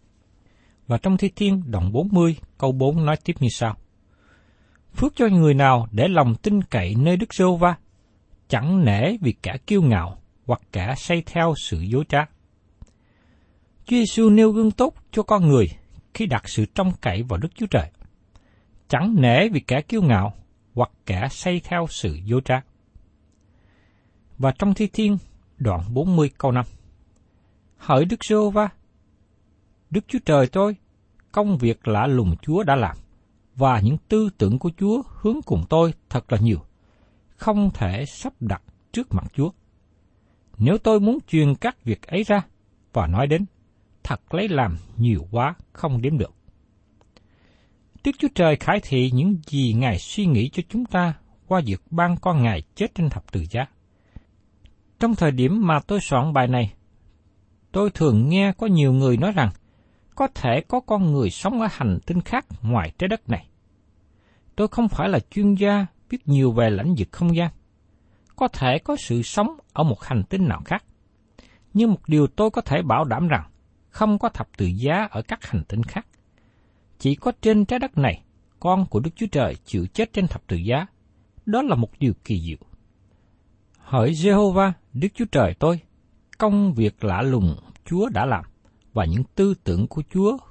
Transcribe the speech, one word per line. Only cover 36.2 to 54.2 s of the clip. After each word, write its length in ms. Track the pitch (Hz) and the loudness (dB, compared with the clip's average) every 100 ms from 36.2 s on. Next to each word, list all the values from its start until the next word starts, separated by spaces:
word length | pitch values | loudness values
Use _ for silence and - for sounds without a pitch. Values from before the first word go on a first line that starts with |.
| - | -2
là 60 | 110 | 0
nhiều, 220 | 113 90 - _ _ _ _ _ _ _ | 2 0 -6 _ _ _ _ _ _ _
không 340 | 220 208 202 | -2 2 0
thể 300 | - 98 98 139 | 0 -4 -4 -8
sắp 260 | - 269 - | -10 -14 -8
đặt 220 | 113 92 - _ _ | -6 -6 -10 _ _
trước 220 | - 254 | -8 -4
mặt 100 | 92 - | -6 -4
Chúa. 180 | - 156 - _ _ _ _ _ _ _ _ _ - | -4 -4 -4 _ _ _ _ _ _ _ _ _ 0
Nếu 200 | 113 214 | 2 2
tôi 220 | 220 214 | 2 2
muốn 180 | 202 269 - | 2 0 0
truyền 260 | 160 143 | 2 2
các 300 | 135 240 - | 0 -4 -6
việc 180 | 120 104 | -6 -6
ấy 220 | - 180 | -4 -6
ra 180 | 208 208 - _ _ _ _ | 0 0 -2 _ _ _ _
và 140 | - 82 | -4 -2
nói 200 | 90 143 | 0 0
đến, 180 | 160 202 _ _ _ _ _ | 0 -2 _ _ _ _ _
thật 320 | - 117 - | -10 -10 -6
lấy 140 | 165 214 | -6 -2
làm 280 | 151 110 82 - - | -2 -2 -4 -10 -2
nhiều 300 | 117 95 82 | 0 0 -2
quá 240 | 113 135 175 - | -4 -4 -6 -18
không 300 | - 160 127 | -8 -4 -2
đếm 160 | 127 151 | -2 -2
được." 160 | 98 - - _ _ _ _ _ _ _ _ _ _ _ _ _ _ - | -4 -10 -20 _ _ _ _ _ _ _ _ _ _ _ _ _ _ -8
Đức 80 | 285 - | -6 -2
Chúa 100 | 294 | -4
Trời 220 | - 170 147 | 2 2 2
khải 240 | - 202 | 0 -4
thị 280 | - 131 127 | -2 0 0
những 220 | 127 180 185 151 | 2 0 -2 -4
gì 280 | 143 127 110 | -2 0 0
Ngài 220 | 127 90 | 0 -2
suy 280 | - - 190 | -6 -2 0
nghĩ 220 | 120 127 | 2 0
cho 100 | - 170 | -4 -6
chúng 160 | 220 | -6
ta 300 | 247 185 175 156 _ _ _ | -4 -2 -2 -4 _ _ _
qua 140 | 185 127 | -2 -2
việc 160 | 95 - | -6 -6
ban 260 | 165 175 175 | -2 0 0
con 260 | 190 160 | 0 2
Ngài 200 | 117 90 - | 2 0 -8
chết 200 | - 214 | -8 -6
trên 160 | - 160 | -2 -4
thập 220 | 101 - | -4 -8
tự 120 | 98 82 | -8 -6
giá. 160 | 113 135 _ _ _ _ - | -6 -8 _ _ _ _ -20